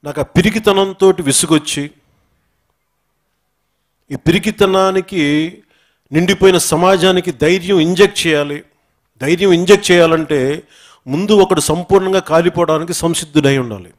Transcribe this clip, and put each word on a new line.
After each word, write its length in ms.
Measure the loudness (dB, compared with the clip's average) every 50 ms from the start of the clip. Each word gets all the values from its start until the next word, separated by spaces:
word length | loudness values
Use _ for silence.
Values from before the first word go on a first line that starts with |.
| -12
నాకు 160 | -10 -8 -8
ఆ 20 | -8
పిరికితనంతో 840 | -2 _ 0 0 2 -2 -2 -2 0 0 0 0 -2 -2 _ 2 2 2 2 -2 -2
విసుగొచ్చి, 540 | -2 -2 0 0 0 -2 -2 -4 -10 -10 -10 -12 _ _ _ _ _ _ _ _ _ _ _ _ _ _ _ _ _ _ _ _ _ _ _ _ _ _ _ _ _ _ _ _ _ _ _ _ _ _ _ _ _ _ _ _
ఈ 40 | -14
పిరికితనానికి 1080 | -6 _ 0 0 0 -2 -4 -2 0 0 0 2 2 0 0 0 -2 -4 -4 -4 -2 -2 0 0 -2 -2 -4 -8 -16 _ _ _ _ _ _ _ _ _ _
నిండిపోయిన 460 | -2 -2 0 0 0 4 4 4 4
సమాజానికి 760 | 4 0 0 -2 0 2 2 2 2 2 0 0 0 -2 -6
ధైర్యం 460 | -6 -2 0 0 0 0 -2 0 0 0
ఇంజెక్ట్ 480 | 2 0 2 2 2 2 2 -4 -2
చేయాలి. 360 | -2 -2 -2 -2 -4 -8 -12 -14 _ _ _ _ _ _ _ _ _ _ _
ధైర్యం 300 | -2 -2 -2 0 2 2
ఇంజెక్ట్ 400 | 2 2 4 4 4 4 4 0
చేయాలంటే 480 | 2 4 4 2 2 -2 -2 -2 -2 -2 -2 -2 -4 -8 -10 _ _ _ -20 -20 _ _ _
ముందు 260 | -8 -6 -6 0 2 4 4 4
ఒకడు 160 | 4 2 -2
సంపూర్ణంగా 600 | 0 -2 -4 -4 -2 0 0 0 2 2 -2 -2
కాలిపోవడానికి 760 | -2 0 0 2 2 0 0 -2 -2 0 -2 -4 -4 -6 -8
సంసిద్ధుడై 640 | -4 -4 -4 -4 -4 -8 -2 -2 2 2 2 0
ఉండాలి. 340 | 0 -4 -6 -10 -14 -14 -20 _